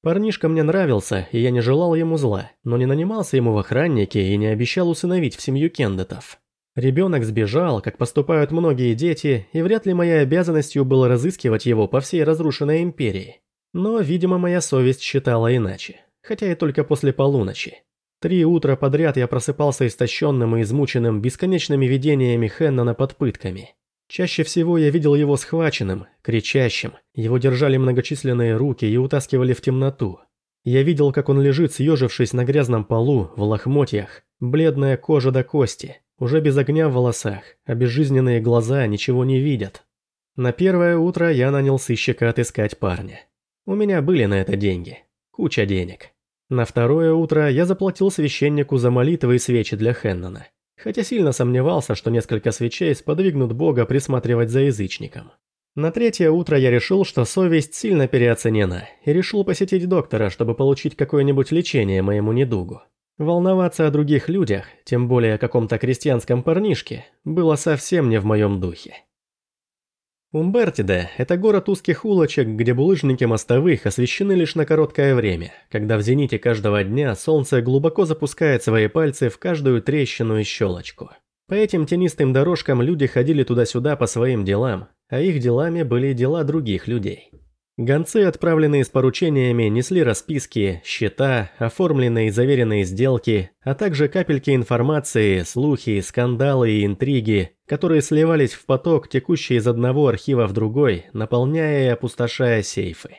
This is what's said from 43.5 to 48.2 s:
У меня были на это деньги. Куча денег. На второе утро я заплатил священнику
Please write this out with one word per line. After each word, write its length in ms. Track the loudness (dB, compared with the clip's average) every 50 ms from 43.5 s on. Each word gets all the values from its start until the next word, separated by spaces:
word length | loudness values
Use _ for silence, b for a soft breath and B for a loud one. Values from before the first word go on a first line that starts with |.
| _ _ _
У 80 | -6 -2
меня 260 | 0 0 2 2 0
были 240 | 2 2 2 2 2
на 160 | 2 2 0
это 160 | 0 -2 -2
деньги. 440 | -2 0 -2 -2 -2 -8 -12 -16 -20 _ _ _ _ _ _
Куча 360 | _ -4 -4 -2 0 -2 -2
денег. 460 | 0 0 -2 -4 -6 -10 -18 -20 -20 _ _ _ _ _ _ _ _
На 160 | -2 -2 -2
второе 480 | -2 0 0 2 2 2 2 2 2
утро 380 | 2 2 0 0 0 2 2 2
я 160 | 2 2 2
заплатил 440 | 0 0 0 -2 -4 0 0 0 0
священнику 680 | 0 0